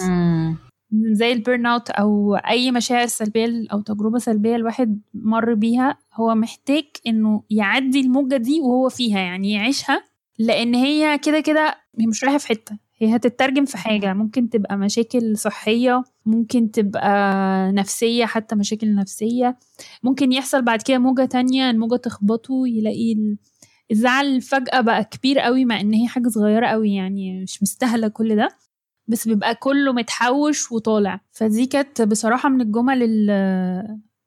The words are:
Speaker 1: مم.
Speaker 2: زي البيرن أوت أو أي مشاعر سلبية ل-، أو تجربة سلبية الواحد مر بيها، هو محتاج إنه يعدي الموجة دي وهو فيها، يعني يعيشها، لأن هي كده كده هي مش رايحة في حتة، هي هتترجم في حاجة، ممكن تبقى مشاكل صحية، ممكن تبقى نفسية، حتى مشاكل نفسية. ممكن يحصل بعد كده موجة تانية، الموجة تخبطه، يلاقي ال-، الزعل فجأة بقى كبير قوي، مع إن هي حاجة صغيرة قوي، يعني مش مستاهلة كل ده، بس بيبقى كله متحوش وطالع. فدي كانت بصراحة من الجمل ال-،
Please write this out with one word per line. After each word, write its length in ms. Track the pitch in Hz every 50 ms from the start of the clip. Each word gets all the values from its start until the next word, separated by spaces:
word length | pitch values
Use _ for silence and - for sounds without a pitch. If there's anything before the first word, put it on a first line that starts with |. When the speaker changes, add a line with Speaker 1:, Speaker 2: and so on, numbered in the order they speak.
Speaker 1:
مم. 560 | 185 185 180 180 175 170 170 160 160 165 165 165 - - _ _ _ - 214 214 220 226
Speaker 2:
زي 200 | 214 202 226 233
البيرن 340 | 254 240 214 247 247 240 240
أوت 240 | 240 240 240 233 -
أو 460 | - - 202 208 208 208 202 208 202
أي 360 | - - - 226 247 247 262
مشاعر 360 | 247 240 220 - 247 240 240 233
سلبية 380 | - - 226 214 214 226 226
ل-، 220 | 233 233 233 220 208
أو 140 | 208 208
تجربة 380 | 208 - 214 208 208 220 226 247
سلبية 360 | - 247 220 208 208 226 233
الواحد 460 | 233 226 226 226 - 254 220 208 208 - _ -
مر 400 | - - 214 220 226 220 226 240
بيها، 440 | 208 220 226 233 247 254 277 302 _ _ _ -
هو 220 | - 226 226 226
محتاج 500 | 220 220 233 - - - - 277 311 302 _ - - - 233
إنه 360 | 226 220 214 214 214 208 - -
يعدي 520 | 214 214 202 196 214 262 269 269 254 277
الموجة 360 | 262 254 247 269 285 254 277 269
دي 220 | 226 247 302 330
وهو 280 | 285 247 247 254 262 254
فيها، 300 | - - 247 226 208 190
يعني 320 | 190 175 180 185 196 202
يعيشها، 520 | 208 202 208 247 277 - - - 277 381 - _ _ _ _ _ _ -
لأن 360 | 220 233 214 - 233 240 240
هي 420 | 247 262 277 302 302 311 302 294 285
كده 220 | - 311 302 311
كده 360 | 285 311 302 311 311 311 - - _ _ - 220
هي 80 | 226 226
مش 160 | 214 - 262
رايحة 140 | 269 285 294
في 100 | - -
حتة، 300 | 233 220 - - 214 - _ _ _ -
هي 160 | 226 220 226
هتترجم 500 | 240 233 240 240 - 262 269 262 285 285
في 120 | 262 - 185
حاجة، 360 | - 226 214 208 202 196 185
ممكن 360 | 202 220 214 - 262 240 226
تبقى 280 | - 220 196 - 202 202
مشاكل 600 | 196 208 - 233 233 226 - 247 233 220 214 208
صحية، 640 | - 214 - - - 214 220 240 247 254 247 254 254 _ _ _ -
ممكن 460 | 214 220 226 233 - - 247 233 214
تبقى 1000 | - 233 208 196 - - - 202 202 202 202 196 196 196 196 190 190 190 190 190
نفسية، 540 | 196 202 190 - - - 233 226 233 240 233
حتى 300 | 214 - 226 220 - 233
مشاكل 400 | 208 202 - 220 214 220 214 208
نفسية. 600 | 202 196 190 - - 214 226 240 247 247 247 247 _ _ _ _ - - - - - -
ممكن 280 | 254 269 269 285 254
يحصل 300 | 254 262 262 - 294 269
بعد 200 | 247 233 226 220
كده 160 | 220 - 269 254
موجة 280 | 247 262 262 254 262
تانية، 440 | 254 262 247 247 254 254 262 262 254
الموجة 260 | 233 220 226 226 247
تخبطه، 720 | 247 - 233 - - 202 202 226 226 _ - 262 262 262 247
يلاقي 460 | 233 220 214 214 202 - 233 226 226
ال-، 240 | 214 214 214 208 - _ _ _ _ - _ _ _ _ -
الزعل 500 | 220 208 233 254 254 269 285 285 269 254
فجأة 400 | - - 277 277 254 - - 262
بقى 220 | 233 240 220 - 202
كبير 360 | - - - - 262 285 -
قوي، 260 | - 240 254 262 262
مع 140 | 240 220 -
إن 140 | 196 208 220
هي 140 | 214 240 233
حاجة 200 | - 262 233 247
صغيرة 400 | 214 220 208 208 214 226 240 -
قوي، 260 | 220 220 220 208 196
يعني 480 | 196 185 190 196 196 190 185 185 185 190
مش 200 | 180 - - 202
مستاهلة 440 | - - - 254 240 226 233 220 214
كل 280 | 214 - 226 226 214
ده، 140 | 208 240 370 - _ _ _ _ _ _ _ _ _ _ -
بس 200 | 226 - - 220
بيبقى 280 | 226 202 196 202 226
كله 380 | - - 269 277 277 277 269 247
متحوش 800 | 240 233 - - - 233 247 254 285 294 302 294 - - -
وطالع. 500 | 233 226 214 226 220 214 202 190 185 196 _ _
فدي 340 | _ - 220 220 208 220 262
كانت 360 | 262 - 277 277 277 - -
بصراحة 480 | 226 208 220 214 - 220 233 254 - 285
من 120 | 262 254
الجمل 420 | 247 214 208 233 240 262 269 254 240
ال-، 960 | 226 220 214 208 208 202 196 196 190 190 185 185 180 185 185 214 214 214 214 - _ _ _ _